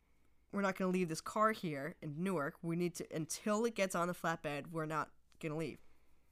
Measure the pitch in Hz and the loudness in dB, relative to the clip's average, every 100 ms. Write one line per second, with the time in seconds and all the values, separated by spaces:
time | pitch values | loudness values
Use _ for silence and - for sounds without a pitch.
0 | _ _ _ - - 202 196 185 185 185 | _ _ _ -20 -6 0 0 2 2 4
1 | 175 160 - 220 214 214 175 143 151 - | 2 0 -2 4 4 4 -2 -4 -6 -6
2 | 156 147 190 175 143 - 165 170 175 - | -8 -2 0 2 0 -2 -2 2 0 -2
3 | - 160 151 - 214 208 233 226 190 180 | -6 -4 -4 -2 0 2 2 2 0 2
4 | 175 175 170 165 151 143 165 165 156 156 | 0 0 -2 0 -2 -4 -4 -4 -2 -2
5 | - - - - 160 151 151 - - - | -2 -8 -20 -8 -4 -2 -4 -6 -16 -20
6 | - - - | -20 -20 -20